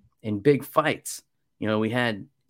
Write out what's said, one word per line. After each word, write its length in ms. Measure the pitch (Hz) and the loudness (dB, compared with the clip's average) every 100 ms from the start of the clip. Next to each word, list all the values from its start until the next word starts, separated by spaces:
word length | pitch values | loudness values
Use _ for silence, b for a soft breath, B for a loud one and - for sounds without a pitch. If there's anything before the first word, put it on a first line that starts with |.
| _ _ | _ _
in 180 | 110 104 | -6 0
big 240 | 120 139 | 4 2
fights. 580 | 131 - 151 117 - - - _ _ _ | 2 0 0 -2 -6 -14 -16 _ _ _
You 80 | 104 | -2
know, 120 | 107 | 0
we 100 | 110 | 0
had 380 | 123 120 104 95 _ _ | 0 0 -2 -10 _ _